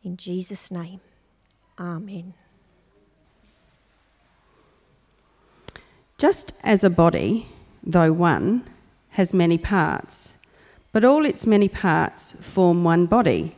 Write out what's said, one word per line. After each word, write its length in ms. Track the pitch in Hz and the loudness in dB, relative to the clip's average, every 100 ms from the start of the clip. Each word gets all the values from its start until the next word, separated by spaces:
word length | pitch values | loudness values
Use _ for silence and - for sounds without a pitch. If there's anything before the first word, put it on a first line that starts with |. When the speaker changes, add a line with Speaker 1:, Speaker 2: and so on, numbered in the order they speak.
Speaker 1:
In 160 | 196 175 | -14 -14
Jesus' 540 | - 180 180 196 - | -10 -10 -10 -14 -14
name, 300 | 180 170 185 _ _ _ _ _ _ _ - | -14 -14 -18 _ _ _ _ _ _ _ -16
amen. 560 | 175 165 196 196 175 175 _ _ _ _ _ _ _ _ 156 _ 208 _ 165 _ _ _ _ _ _ _ _ _ _ _ _ _ _ _ _ _ _ _ - - _ _ _ _ | -12 -12 -12 -14 -16 -20 _ _ _ _ _ _ _ _ _ _ _ _ _ _ _ _ _ _ _ _ _ _ _ _ _ _ _ _ _ _ _ _ -20 -20 _ _ _ _
Speaker 2:
Just 360 | 294 392 - - | 0 0 -8 -10
as 200 | - 202 | 0 2
a 60 | 196 | 2
body, 600 | 170 170 170 90 220 - - - _ | 4 2 2 -2 -4 -6 -20 -20 _
though 300 | - 170 160 | -2 2 2
one, 540 | 160 175 107 139 240 - _ _ _ _ | 2 0 0 0 -2 -6 _ _ _ _
has 240 | - 180 | -2 0
many 240 | 185 170 165 | 2 2 0
parts, 760 | - 202 156 - - - - _ _ _ _ _ _ | 0 -2 0 -4 -10 -18 -20 _ _ _ _ _ _
but 120 | 220 240 | 2 4
all 200 | 294 302 | 4 2
its 200 | - 226 | -2 2
many 220 | 208 202 | 4 2
parts 680 | - 190 160 160 - - - | 0 0 0 0 -6 -20 -18
form 440 | - - 180 175 170 | -8 0 2 4 2
one 200 | 170 175 | 2 4
body 500 | 220 190 92 80 | 2 2 0 -4